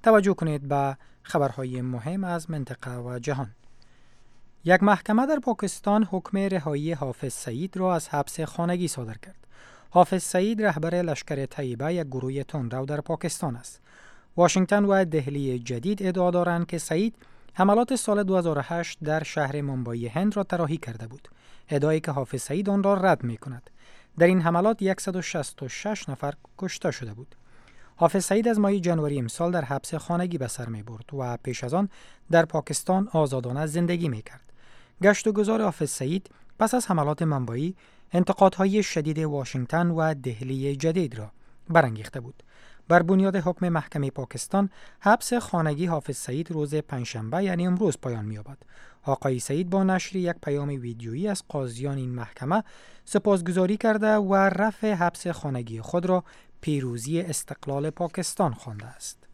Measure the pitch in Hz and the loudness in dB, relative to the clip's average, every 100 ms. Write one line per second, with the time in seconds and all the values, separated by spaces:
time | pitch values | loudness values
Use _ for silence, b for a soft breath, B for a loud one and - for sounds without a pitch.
0 | 233 220 196 180 160 147 139 143 139 135 | 8 6 6 0 -2 -2 -2 0 0 -4
1 | b b - 165 139 - 131 127 127 123 | b b -4 0 0 -2 -8 -6 -6 -6
2 | 123 196 185 170 165 151 127 123 127 123 | -6 -6 -4 -6 -6 -8 -8 -10 -10 -10
3 | 120 123 127 135 113 - - b b b | -8 -8 -4 -4 -6 -12 -20 b b b
4 | b b b b b - 165 180 202 202 | b b b b b -6 4 6 6 4
5 | - 214 269 302 247 220 196 - 202 208 | 4 2 2 0 0 -2 -4 -4 0 2
6 | 214 185 - 196 196 185 147 147 151 165 | 2 -2 -4 -2 0 -2 -2 -4 -4 -4
7 | 135 - 135 - - 117 190 185 185 170 | -6 -6 -8 -8 -8 -6 -6 -2 0 0
8 | - 147 139 - 156 - 170 180 175 - | -2 -4 -4 -6 -8 -2 -2 0 -2 -4
9 | 113 107 - - B B B B B 180 | -8 -12 -16 -20 B B B B B 6
10 | 175 185 - 185 202 220 214 156 165 175 | 6 4 0 0 0 0 0 0 0 0
11 | 170 143 - 139 135 - 135 117 147 175 | -2 -4 -4 -6 -4 -6 -6 -4 -2 -2
12 | 147 131 127 139 135 151 123 127 135 147 | -4 -6 -4 -6 -6 -6 -4 -6 -4 -6
13 | - 160 175 - 151 120 - - b b | -4 -4 -4 -4 -6 -6 -14 -20 b b
14 | b b b - 175 190 180 208 202 196 | b b b 4 4 6 4 4 4 4
15 | 180 151 135 143 135 127 120 120 160 202 | 4 0 -2 -4 -2 -4 -4 -4 -4 -2
16 | 190 185 180 175 175 170 170 165 - 160 | -2 2 2 2 2 0 -2 -6 -2 0
17 | 220 - b b b - 196 214 240 254 | 0 -4 b b b 2 6 6 4 0
18 | - 208 190 185 170 147 131 170 165 - | 0 0 2 2 2 0 -2 -4 -4 -6
19 | 151 156 156 - 139 147 143 131 120 117 | -2 -2 -2 -2 0 -2 -4 -4 -4 -4
20 | 117 135 202 208 190 175 156 170 - 117 | -4 0 2 0 -2 0 0 -2 -6 -10
21 | 113 131 - b b b b 143 147 160 | -12 -14 -20 b b b b 2 2 2
22 | 165 139 127 131 - 156 202 202 196 202 | 0 -2 -4 -6 -4 -2 2 2 4 4
23 | 190 160 120 113 135 120 - b b b | 4 4 0 -6 -10 -14 -16 b b b
24 | b - 175 185 165 170 208 226 190 185 | b 4 6 6 4 4 2 2 -2 -2
25 | - 180 165 170 135 - 131 - 208 208 | -4 -6 -6 -6 -6 -10 -12 -8 -6 -6
26 | - 135 143 - - - 190 - 170 - | -8 -6 -6 -8 -18 -10 -8 -4 -4 -4
27 | 117 104 127 - b b b b b b | -10 -12 -18 -20 b b b b b b
28 | 165 196 - 202 233 214 202 202 175 165 | 4 4 2 2 2 4 2 2 0 0
29 | 151 143 117 - 170 180 139 139 - 156 | 0 -2 -4 -2 -2 -2 -2 -6 -4 -8
30 | - 175 180 165 123 - 117 110 110 110 | -2 -2 -2 -4 -6 -6 -8 -8 -10 -14
31 | - 139 127 120 - 120 127 165 202 B | -10 -6 -6 -6 -6 -6 0 0 0 B
32 | B B - 165 160 160 - 151 - 190 | B B 4 4 4 -2 -4 -6 0 0
33 | 208 160 147 131 120 131 156 160 175 175 | 2 2 2 0 -4 -4 -2 0 0 0
34 | 165 110 - - - b b b b b | -2 -4 -10 -20 -20 b b b b b
35 | 196 202 220 208 208 220 208 - 147 - | 4 6 2 2 2 2 0 0 -4 -2
36 | 131 185 - b b - 220 247 220 175 | -4 -4 -6 b b 0 2 2 2 2
37 | 147 151 160 139 117 117 165 185 b b | 2 0 0 0 -2 -4 -4 -6 b b
38 | b 175 185 185 190 - 190 208 190 170 | b 2 2 6 6 6 2 2 2 -2
39 | 151 156 156 143 127 131 123 160 170 165 | -2 -2 -2 -4 -4 -4 0 2 2 2
40 | 160 147 127 110 127 135 139 143 160 170 | 0 0 -6 -6 -6 -2 -2 0 0 0
41 | 151 113 104 - b b - 170 131 110 | -2 -6 -12 -16 b b 4 6 6 0
42 | 110 139 120 - b b b b - 175 | -8 -12 -12 -18 b b b b 6 6
43 | 170 190 196 190 165 175 180 165 - 151 | 8 4 4 2 -2 0 0 0 -2 -4
44 | 135 - 131 - - 196 196 B B B | -4 -6 -10 -10 -2 0 0 B B B
45 | 202 233 - 240 - 175 160 147 175 160 | 4 4 2 -4 0 0 0 0 -2 -2
46 | - 131 - 131 165 160 147 151 - 131 | -4 -8 -6 -6 -4 -4 -2 -4 -4 -6
47 | 120 120 110 160 196 175 180 180 208 131 | -6 -8 -4 -2 0 0 0 2 2 0
48 | 131 117 107 107 107 143 - B B B | -6 -6 -6 -8 -12 -18 -20 B B B
49 | - 135 139 127 - 143 180 190 190 185 | -4 0 0 -2 -2 -2 0 2 2 0
50 | - 185 175 165 151 143 143 139 120 117 | -2 -4 -4 -4 -4 -4 -4 -6 -8 -10
51 | 117 120 208 190 - 147 127 117 139 139 | -8 -4 -4 -4 -6 -6 -6 -6 -6 -4
52 | 127 123 117 - 131 202 B B B B | -4 -6 -10 -8 0 0 B B B B
53 | - 208 208 196 170 180 185 208 226 214 | -2 0 4 2 2 2 2 2 2 2
54 | 214 214 196 196 196 185 214 - 214 185 | 4 2 4 4 4 4 0 0 -2 2
55 | 175 - 175 165 147 127 117 113 110 175 | 0 0 -6 -4 -4 -4 -6 -10 -4 -2
56 | 180 185 B B B - - 147 127 117 | 2 0 B B B -10 -2 -2 -2 -6
57 | 123 165 180 143 - 143 - 139 151 - | -4 -4 -2 -6 -8 -10 -6 -4 -4 -4
58 | 175 - 170 - 170 113 123 104 110 - | -6 -4 -6 0 0 -2 -12 -14 -14 -16
59 | - - - | -16 -16 -20